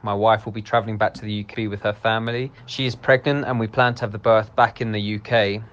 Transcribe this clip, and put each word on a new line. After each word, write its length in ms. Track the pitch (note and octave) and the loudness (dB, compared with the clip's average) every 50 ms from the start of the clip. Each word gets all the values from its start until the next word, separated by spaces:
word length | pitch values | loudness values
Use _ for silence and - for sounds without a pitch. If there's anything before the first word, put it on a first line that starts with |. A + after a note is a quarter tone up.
My 120 | - G#2+ G2+ | -4 -2 -2
wife 300 | G2+ G#2+ A2 A2 G#2+ - | 2 4 4 4 2 0
will 80 | A#2 | -8
be 100 | G2+ A2+ | -10 -10
travelling 340 | G#2 - - A#2 G2+ A2 A2 | -6 0 0 0 0 0 -2
back 180 | G#2 G#2+ G#2+ - | -2 -2 -2 -2
to 60 | - | -6
the 120 | - G#2+ | -8 -6
U 120 | G#2 G#2 G2+ | -6 -6 -8
K 240 | - - A#2+ A2+ G#2 | -8 -6 -6 -6 -6
with 140 | G2+ G2+ | -6 -4
her 100 | - G#2+ | -4 -4
family. 580 | G#2 - - A2+ A2 A2+ A2+ A#2 A#2 A#2+ B2+ C3+ - - - | -4 -2 -2 0 0 0 -2 -4 -4 -4 -6 -8 -10 -16 -16
She 200 | - - - C3+ | -12 -6 -4 -4
is 100 | B2+ - | -4 -4
pregnant, 480 | - - - C#3 B2+ - D3 C#3+ C#3+ C#3 | -4 4 4 4 4 4 0 0 0 -2
and 160 | A#2+ B2+ A#2 | -2 -2 -2
we 80 | A2+ G#2+ | -2 -2
plan 260 | - - B2+ A#2+ A#2+ | 2 2 2 2 0
to 40 | - | -2
have 100 | B2 G#2+ | -8 -8
the 80 | G#2 G#2 | -8 -2
birth 380 | - A#2 A2+ A2 G#2+ - - | 2 4 4 4 4 0 2
back 240 | - A#2+ A#2 - - | 2 2 2 2 -6
in 100 | A#2+ A2+ | -6 -4
the 100 | G#2+ G#2 | -4 -4
U 200 | G#2 G#2 G#2+ G#2+ | -4 -4 -4 -6
K. 420 | G#2 - B2 A2+ G#2 G2+ G2+ G#2+ A2 A2+ | -4 0 2 2 2 2 -2 -4 -8 -14